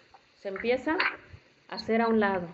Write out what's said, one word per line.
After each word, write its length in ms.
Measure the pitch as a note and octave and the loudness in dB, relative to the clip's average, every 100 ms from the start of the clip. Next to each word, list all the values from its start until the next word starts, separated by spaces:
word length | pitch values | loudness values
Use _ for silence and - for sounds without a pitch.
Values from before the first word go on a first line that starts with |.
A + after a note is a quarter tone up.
| _ - _ _ | _ -20 _ _
se 140 | G3+ | -10
empieza 480 | F#3+ A#3 B3+ B3+ E4+ - - - - _ _ _ | -4 0 0 0 -2 -2 -4 -18 -20 _ _ _
a 60 | A3+ | -12
hacer 260 | - A3 | 0 2
a 60 | A#3 | 4
un 120 | A3+ | 4
lado, 280 | G#3 F#3+ E3+ | 4 2 -4